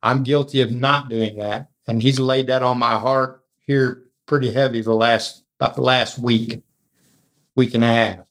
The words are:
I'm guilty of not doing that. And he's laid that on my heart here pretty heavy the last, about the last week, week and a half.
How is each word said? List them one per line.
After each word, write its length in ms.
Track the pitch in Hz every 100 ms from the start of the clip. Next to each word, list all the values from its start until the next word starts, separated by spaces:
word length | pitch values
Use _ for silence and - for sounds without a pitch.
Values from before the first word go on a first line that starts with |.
I'm 220 | - 127
guilty 360 | 127 147 143 135
of 120 | 120
not 360 | 120 135 143 131
doing 280 | 113 110 104
that. 320 | 104 107 139 _ -
And 160 | 113
he's 160 | 120 131
laid 300 | 131 131 127
that 140 | 131
on 140 | 127 123
my 200 | 117 110
heart 460 | 117 135 131 - _ _ -
here 380 | 139 131 127 _ _ -
pretty 260 | 147 127
heavy 280 | 117 135 117
the 120 | 110
last, 480 | 110 117 113 - - _ _
about 160 | 127
the 80 | -
last 360 | 127 127 113 -
week, 440 | 120 113 113 117 _ _ _ _ _ _ _ _ _ -
week 180 | 123
and 80 | 117
a 60 | 117
half. 300 | 117 110 90 -